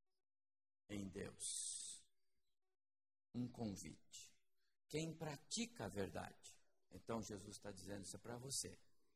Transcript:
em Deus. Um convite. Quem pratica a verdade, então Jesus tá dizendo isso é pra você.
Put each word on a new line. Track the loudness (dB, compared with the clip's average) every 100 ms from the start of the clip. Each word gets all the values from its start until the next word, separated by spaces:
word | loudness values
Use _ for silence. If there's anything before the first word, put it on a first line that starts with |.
| _ _ _ _ _ _ _ _ -6
em | -2 -2
Deus. | 0 -2 0 0 2 0 -2 -4 -8 -12 -20 -20 _ _ _ _ _ _ _ _ _ _
Um | 0 0
convite. | 2 2 2 -2 -8 -12 -12 -12 -16 _ _ _ _ 2
Quem | 4 4 2
pratica | 0 0 0 2 2 2 2
a |
verdade, | 4 4 4 0 -4 -14 -16 -20 _ -14
então | -8 2 2
Jesus | 2 -2 -4 -6
tá | -6
dizendo | -4 -2 -2
isso | -2 -4
é |
pra | -4 -4
você. | 0 2 0 -4 -14 -20 -20